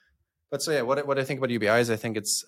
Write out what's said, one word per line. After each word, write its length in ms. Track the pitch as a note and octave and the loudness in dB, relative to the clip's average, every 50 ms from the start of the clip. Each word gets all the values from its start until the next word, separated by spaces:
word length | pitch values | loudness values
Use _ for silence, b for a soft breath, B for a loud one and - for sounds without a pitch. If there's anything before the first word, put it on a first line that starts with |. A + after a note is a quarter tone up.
| b b b b _ _ _ _ _ _ | b b b b _ _ _ _ _ _
But 100 | D3 C#3 | -6 -4
so, 100 | - D#3+ | -2 0
yeah, 100 | D#3 C#3 | 0 0
what 180 | A#2 A#2+ C#3 D3 | 2 2 0 0
I, 40 | C#3+ | 0
what 140 | C#3 C#3 | 0 0
I 60 | C#3 C3 | 0 0
think 160 | C#3+ C#3+ B2+ | -2 -2 -2
about 120 | C3 A#2+ | -2 -2
U 80 | A#2+ A2 | 0 2
B 100 | G#2+ G2+ | 2 4
I 100 | A2 A#2+ | 4 4
is 100 | A#2+ A#2 | 4 2
I 60 | A2+ | 0
think 220 | G#2+ - A#2 G#2+ | -2 -2 -4 -4
it's, 260 | A2 G2+ - - - - | -4 -4 -4 -4 -4 -6